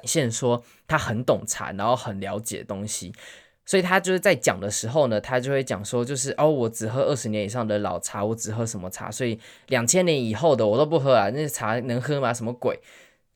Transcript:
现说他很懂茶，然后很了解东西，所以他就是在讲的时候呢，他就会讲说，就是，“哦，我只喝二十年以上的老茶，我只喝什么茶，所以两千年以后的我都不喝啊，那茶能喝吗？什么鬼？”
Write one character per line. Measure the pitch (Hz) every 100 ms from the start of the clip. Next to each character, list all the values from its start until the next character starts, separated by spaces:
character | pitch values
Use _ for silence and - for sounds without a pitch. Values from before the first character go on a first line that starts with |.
现 | - 165 123
说 | 110 123 120 - _ -
他 | 156
很 | - 113
懂 | 127 101 110
茶， | - 67
然 | 95 107
后 | 123
很 | - 98
了 | 98 104
解 | 110 101
东 | - 98 107
西， | - 90 - - - _ _ -
所 | 196
以 |
他 | 180 185
就 | 185
是 | 185
在 | 202 143
讲 | - 92
的 | 98
时 | 104 113
候 | 156 131
呢， | 107
他 | - 127
就 | 127
会 | 139
讲 | 135 98
说， | 101 123
就 | 120
是 | 139 139 -
，“哦， | 151
我 | 147 117
只 | - 110
喝 | 123
二 | 170 135
十 | 117
年 | 107 101
以 |
上 | 123 113
的 | 104
老 | 101 87
茶， | - 104 104
我 | 113
只 | -
喝 | 110 113
什 | 107
么 | 90
茶， | - -
所 | - 123
以 | 113 - - -
两 | 127 117
千 | 180 180
年 | 147
以 | 117 107
后 | 160
的 | 127 107
我 | 110
都 | 151
不 | 160
喝 | 139
啊， | 123 101
那 | 131 151
茶 | - 113 117
能 | 123 120
喝 | 123 143
吗？ | 127
什 | 120
么 | 117
鬼？” | 123 123 - - - - _ _